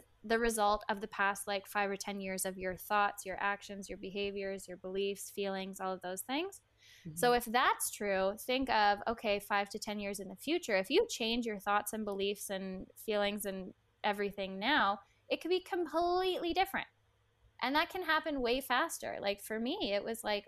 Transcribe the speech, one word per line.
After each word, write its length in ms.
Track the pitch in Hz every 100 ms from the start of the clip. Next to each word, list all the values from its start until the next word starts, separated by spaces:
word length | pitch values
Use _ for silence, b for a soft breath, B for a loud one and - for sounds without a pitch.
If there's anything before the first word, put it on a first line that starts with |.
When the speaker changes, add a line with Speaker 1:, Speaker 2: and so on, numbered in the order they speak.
| - _
Speaker 1:
the 160 | 214 226
result 440 | 233 220 208 208 -
of 140 | 208
the 60 | 208
past, 400 | - 196 202 -
like, 200 | 202 -
five 220 | 208 196
or 80 | 196
ten 240 | - 202
years 240 | 190 190 190
of 120 | 190
your 180 | 185 180
thoughts, 480 | - 208 202 - -
your 120 | 180
actions, 500 | 202 202 - 196 196
your 80 | 185
behaviors, 680 | 202 196 202 196 196 196 -
your 100 | 180
beliefs, 520 | 185 196 196 196 -
feelings, 500 | - 196 190 190 190
all 120 | 190
of 80 | 185
those 200 | 180 190
things. 400 | - 277 381 - _ _ B B 170
Speaker 2:
Mm-hmm. 120 | 160
Speaker 1:
So 160 | 240
if 120 | 240 240
that's 460 | 233 320 - -
true, 440 | - 208 190 190 214
think 300 | - 254 262
of, 300 | 220 208 202 -
okay, 320 | 226 220 202
five 300 | - 202 202
to 100 | 208
ten 200 | - 208
years 200 | 202 202
in 100 | 190
the 60 | 190
future, 400 | - 349 302 196
if 120 | 196
you 160 | 330 466
change 360 | - 226 240 233
your 140 | 208
thoughts 340 | 202 208 208
and 120 | 220 208
beliefs 440 | 196 196 202 -
and 380 | 190 190 185 - -
feelings 500 | - 208 202 208 202
and 280 | 190 185 - _ _
everything 540 | 214 202 202 190 190 190
now, 400 | 220 294 202 208 b b b
it 140 | 262
could 80 | 330
be 120 | 370
completely 920 | - 370 320 320 349 359 370 349 339
different. 340 | 349 381 202 - _ _ _ _ _ _ -
And 140 | 247 294
that 140 | 339
can 140 | 381
happen 380 | 330 311 311 285
way 200 | 240 254
faster. 560 | 269 254 330 - - -
Like, 200 | 196 208
for 180 | - 220
me, 320 | 233 370 269
it 100 | 202
was, 200 | - 226
like, 220 | 214 208